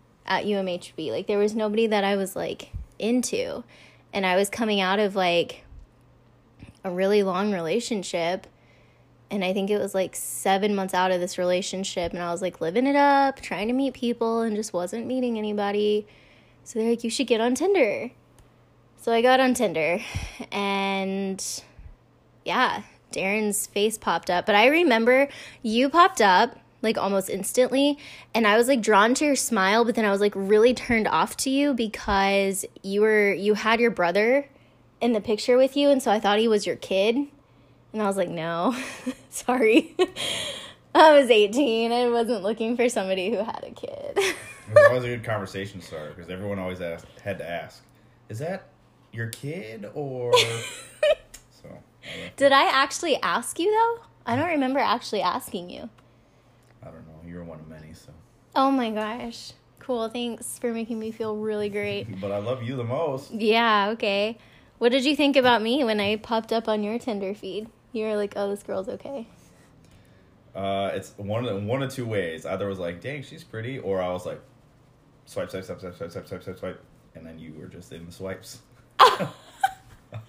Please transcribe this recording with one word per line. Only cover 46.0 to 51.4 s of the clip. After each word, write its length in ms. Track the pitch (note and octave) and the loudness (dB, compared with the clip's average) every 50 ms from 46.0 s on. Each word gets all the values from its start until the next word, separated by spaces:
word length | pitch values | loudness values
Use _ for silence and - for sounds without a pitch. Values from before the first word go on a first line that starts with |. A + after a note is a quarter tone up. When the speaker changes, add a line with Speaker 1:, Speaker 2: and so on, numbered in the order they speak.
| D2+ D2+ D2 | -12 -12 -14
Speaker 2:
'cause 160 | F2 E2+ E2 | -14 -14 -12
everyone 280 | F#2 F#2 G#2 G2+ G2+ | -10 -8 -6 -6 -6
always 220 | G2 F#2 F#2 F#2 F2 | -4 -6 -6 -6 -6
asked, 260 | F2+ E2+ E2 E2 - - - - | -6 -8 -8 -10 -12 -18 -20 -12
had 180 | - G2+ G2 - | -8 -8 -8 -8
to 100 | D2+ E2 | -8 -8
ask, 340 | E2+ E2 D#2 - - - - _ _ _ _ _ _ _ _ - | -8 -8 -10 -12 -16 -20 -20 _ _ _ _ _ _ _ _ -14
"Is 100 | A2 A2+ | -12 -8
that 300 | C#3+ E3+ F#3+ G3 - - _ _ _ _ _ _ _ _ | -8 -8 -8 -8 -12 -16 _ _ _ _ _ _ _ _
your 160 | - A2+ A#2 | -12 -10 -10
kid 580 | A2+ A2+ - - C#3+ D#3+ F#3 G#3+ A3 A3 A3 G3+ G3+ - | -10 -10 -10 -10 -8 -8 -8 -10 -12 -12 -12 -12 -10 -8
or?" 380 | D3 D3 C#3 B2+ B2+ B2 A#2+ - | -8 -8 -6 -6 -4 -2 2 4
Speaker 1:
<laughs> 100 | - - A2+ A#2 A#2 - - - - - - - - - D5 D#5 - - - - - | 4 4 2 -2 -8 -8 -10 -14 -16 -18 -20 -6 0 2 2 2 2 -2 -18 -20 -20